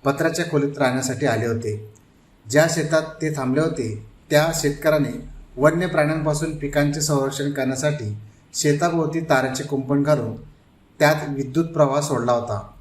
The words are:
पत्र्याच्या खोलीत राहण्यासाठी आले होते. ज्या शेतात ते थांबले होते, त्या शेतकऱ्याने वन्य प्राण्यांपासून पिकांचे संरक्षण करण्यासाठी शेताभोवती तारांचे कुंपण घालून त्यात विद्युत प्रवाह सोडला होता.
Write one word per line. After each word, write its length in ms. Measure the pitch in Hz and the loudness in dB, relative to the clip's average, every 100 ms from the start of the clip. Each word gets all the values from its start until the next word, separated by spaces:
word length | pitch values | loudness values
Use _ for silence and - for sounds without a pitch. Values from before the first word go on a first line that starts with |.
पत्र्याच्या 420 | 131 143 165 165 160 | -2 0 0 -2 0
खोलीत 320 | 151 139 139 | 0 0 0
राहण्यासाठी 480 | 131 127 127 120 143 | 0 0 -2 -2 0
आले 200 | 110 117 | 0 0
होते. 480 | 107 107 104 - - _ _ _ _ 107 | -2 -4 -8 -10 -20 _ _ _ _ 0
ज्या 180 | 139 165 | 4 4
शेतात 320 | 165 147 156 | 2 0 0
ते 340 | 156 - 156 147 | 0 -6 -6 -2
थांबले 260 | 127 135 | 0 0
होते, 440 | 160 156 110 107 - - - | 0 -2 -6 -8 -12 -16 0
त्या 180 | 147 160 156 | 2 2 0
शेतकऱ्याने 720 | 147 143 160 151 127 - - - - - | -2 0 2 2 2 -4 -12 -16 -12 2
वन्य 300 | 147 165 180 | 4 4 0
प्राण्यांपासून 720 | 160 147 156 151 147 160 151 | 2 0 0 0 0 -2 -4
पिकांचे 440 | 143 147 147 151 | -2 0 2 0
संरक्षण 500 | 147 143 135 127 143 | 0 0 0 -2 -4
करण्यासाठी 640 | 139 131 131 147 147 107 - - - _ | -2 -2 0 -2 -2 -6 -8 -12 -20 _
शेताभोवती 680 | - 151 147 170 165 151 160 | -2 2 2 2 2 0 -2
तारांचे 440 | 160 135 131 - | 2 2 2 -4
कुंपण 400 | 143 139 131 143 | -4 -4 0 0
घालून 320 | 143 143 110 113 - - _ _ _ - | 2 2 0 -8 -16 -20 _ _ _ 0
त्यात 160 | 147 151 147 | 2 2 -2
विद्युत 360 | 139 127 139 165 | -6 -4 -2 -2
प्रवाह 340 | 160 139 139 | 2 2 2
सोडला 320 | 147 127 120 | 0 -2 2
होता. 360 | 120 117 101 - - | 0 0 -6 -8 -18